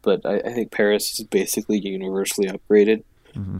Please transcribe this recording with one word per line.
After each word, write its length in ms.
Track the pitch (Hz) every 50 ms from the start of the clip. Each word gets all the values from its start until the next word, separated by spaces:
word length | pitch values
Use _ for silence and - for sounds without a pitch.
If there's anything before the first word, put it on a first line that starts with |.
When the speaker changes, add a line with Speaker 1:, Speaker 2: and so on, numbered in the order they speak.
Speaker 1:
but 240 | - 104 95 - -
I, 120 | - 104 98
I 120 | - 117
think 200 | 120 120 107 -
Paris 480 | - - 104 104 104 101 - - - -
is 60 | 110
basically 520 | - - 95 92 - - 110 104 - 107 101
universally 720 | 92 98 95 95 95 95 95 98 95 - - - 98 95
upgraded, 560 | 95 - - - 107 104 101 107 110 110 - _ _ _ _ _ -
Speaker 2:
Mm-hmm. 220 | 104 98 95 98